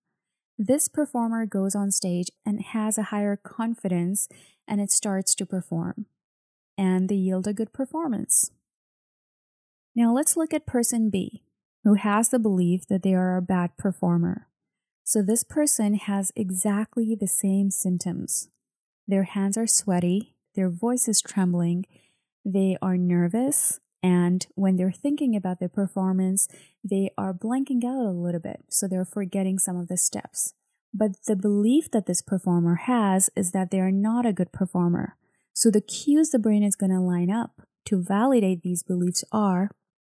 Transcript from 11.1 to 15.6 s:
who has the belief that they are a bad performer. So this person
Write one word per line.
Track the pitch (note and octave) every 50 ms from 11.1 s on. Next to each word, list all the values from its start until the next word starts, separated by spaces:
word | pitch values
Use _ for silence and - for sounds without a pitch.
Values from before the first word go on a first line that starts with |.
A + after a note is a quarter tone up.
| F#3+ F#3+ - - - - - _ _ _ _ _ _ _ -
who | G#3 G#3+
has | G3 G#3 G#3 G3+ G#3+ A#3 -
the | - B3
belief | G#3+ G#3+ F#3+ F3+ F3+ F3 F3+ F#3 - -
that | G3+ F#3 -
they | F#3+ F#3
are | F#3 F#3 F#3 F3+
a | F#3 F3+
bad | - F#3+ F3+ F3 F3 -
performer. | - - G3 F#3 - - F3 F3 E3+ E3+ F3 F#3 - - _ _ _ _ _ _ _ _ _ _ _ _
So | - - A3 G3
this | F#3 A3+ A#3 -
person | - - D#4